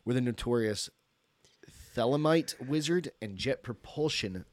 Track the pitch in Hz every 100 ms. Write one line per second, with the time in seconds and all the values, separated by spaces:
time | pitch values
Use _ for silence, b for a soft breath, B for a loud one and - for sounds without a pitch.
0 | - 127 123 117 - 120 110 104 - _
1 | _ _ _ _ _ _ - - - -
2 | 117 143 151 165 - - 127 151 147 175
3 | 156 - 110 98 131 131 - 117 - -
4 | 151 - 107 92 90